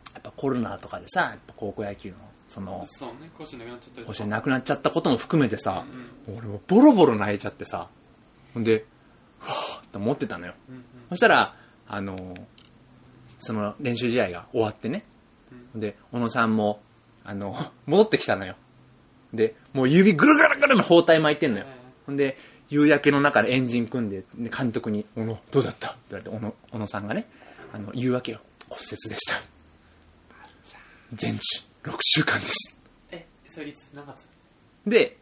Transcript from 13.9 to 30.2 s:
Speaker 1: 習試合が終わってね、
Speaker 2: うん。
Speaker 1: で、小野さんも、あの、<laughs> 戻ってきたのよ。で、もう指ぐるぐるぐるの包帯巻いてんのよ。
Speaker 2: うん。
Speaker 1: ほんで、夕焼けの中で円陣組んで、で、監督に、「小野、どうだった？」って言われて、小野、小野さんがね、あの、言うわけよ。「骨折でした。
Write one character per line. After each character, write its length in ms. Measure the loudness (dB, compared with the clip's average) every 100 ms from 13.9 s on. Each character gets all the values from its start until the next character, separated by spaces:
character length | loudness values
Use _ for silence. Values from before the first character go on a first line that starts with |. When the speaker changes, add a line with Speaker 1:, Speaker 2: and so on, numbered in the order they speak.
| -2
Speaker 1:
習 140 | 0
試 100 | 0
合 80 | -2
が 160 | -4 -6
終 100 | -2
わ 80 | -2
っ 60 | -4
て 120 | -8
ね、 160 | -8 -10 _ _ _ _ -20 -16
Speaker 2:
う 40 | -10
ん。 20 |
Speaker 1:
で、 160 | -8 -10 _
小 80 | -4
野 100 | -2
さ 160 | 0 2
ん 100 | 2
も、 280 | 0 -2 _ _ _ _
あ 100 | -14
の、 380 | -10 -10 -8 -10
<laughs> 140 | -12 2
戻 160 | 4
っ 60 | 4
て 100 | 2
き 80 | 0
た 80 | -4
の 100 | -4
よ。 100 | -14 _ _ _ _ _ _ _
で、 220 | 0 0 0 -8
も 100 | 0
う 60 | 4
指 240 | 6 6
ぐ 140 | 6 6
る 80 | 6
ぐ 120 | 4
る 120 | 4
ぐ 80 | 4
る 80 | 4
の 80 |
包 140 | 6 6
帯 200 | 8 6
巻 160 | 4
い 40 | 0
て 100 | 0
ん 60 |
の 60 | -2
よ。 60 | -8
Speaker 2:
う 40 |
ん。 20 | -16 -20 -18 -8
Speaker 1:
ほ 60 |
ん 60 | -2
で、 200 | -2 -4 -16 -20 _
夕 140 | 4 4
焼 200 | 6 4
け 60 |
の 80 | 4
中 220 | 4 4
で 100 | 4
円 120 | 2 0
陣 220 | -2 -2
組 180 | -4 -4
ん 40 |
で、 120 | -6 -10 -10
で、 160 | -10 -4
監 160 | -4
督 200 | -2 -4
に、 120 | -4 -6 -8
「小 80 | -6
野、 140 | -8 -2
ど 120 | -2
う 20 |
だ 80 | -2
っ 40 | -4
た？」 100 | -12
っ 40 |
て 40 | -14 -16
言 80 | -16
わ 40 |
れ 0 |
て、 60 | -12
小 100 | -10
野、 140 | -10 -12 _
小 60 | -10
野 80 | -8
さ 140 | -8
ん 80 | -6
が 80 | -8
ね、 120 | -8 -16 -20 -20 -18
あ 60 | -14
の、 120 | -12
言 180 | -4 -2
う 20 |
わ 80 | -2
け 100 | -4
よ。 100 | -12 _ -20 -18
「骨 100 | -14 -12
折 180 | -12 -8
で 60 | -4
し 100 | -4
た。 140 | -4 -8 _ _ _ _ _ _ _